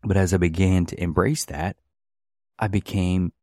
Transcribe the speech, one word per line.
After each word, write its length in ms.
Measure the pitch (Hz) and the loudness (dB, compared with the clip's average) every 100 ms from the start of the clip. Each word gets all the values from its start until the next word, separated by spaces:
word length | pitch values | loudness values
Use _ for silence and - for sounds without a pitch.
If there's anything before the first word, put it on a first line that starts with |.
But 140 | 110 95 | 0 2
as 180 | 95 | 2
I 40 | 92 | 2
began 480 | 87 82 95 92 87 | 0 2 2 2 0
to 140 | - | -2
embrace 440 | 87 80 98 151 | -4 0 0 -2
that, 320 | - 143 175 - _ _ _ _ _ _ _ _ | -6 -6 -6 -8 _ _ _ _ _ _ _ _
I 80 | 110 | -2
became 640 | 101 - 101 90 90 87 _ | -2 -2 -2 0 2 0 _